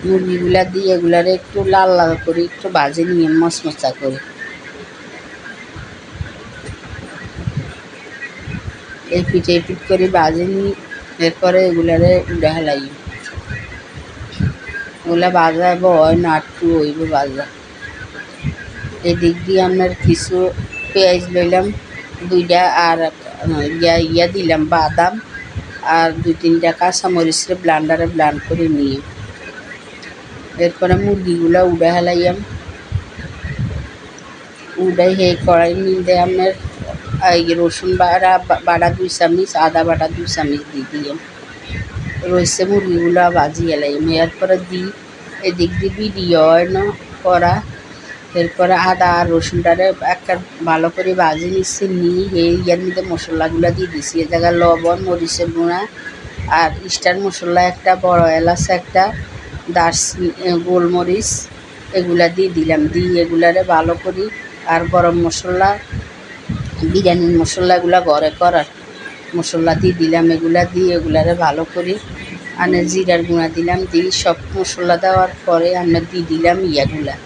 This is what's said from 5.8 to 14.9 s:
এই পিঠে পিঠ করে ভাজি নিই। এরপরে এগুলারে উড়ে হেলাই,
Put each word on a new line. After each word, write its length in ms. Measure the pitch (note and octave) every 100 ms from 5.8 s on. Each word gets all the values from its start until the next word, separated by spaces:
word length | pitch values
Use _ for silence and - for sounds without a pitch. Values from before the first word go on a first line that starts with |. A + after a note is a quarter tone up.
| C6+ - - - - - - - - - - - - - - - - - - - - - - - - C6 C6 - - - - - - F3
এই 80 | F3
পিঠে 240 | F#3 E3+ F3
পিঠ 160 | E3+ F#3 -
করে 180 | F#3+ F#3 F#3
ভাজি 280 | D#3 D#3+ F3+
নিই। 180 | G3 G3 F#3+ - - - -
এরপরে 400 | E3 - F#3 F#3 F#3
এগুলারে 420 | E3+ E3 E3 F3 F#3 -
উড়ে 200 | E3+ D#3
হেলাই, 280 | D#3+ D#3 C#3 C#3 C#3+ - - - - - B2+ - - - - - - - - - - - - -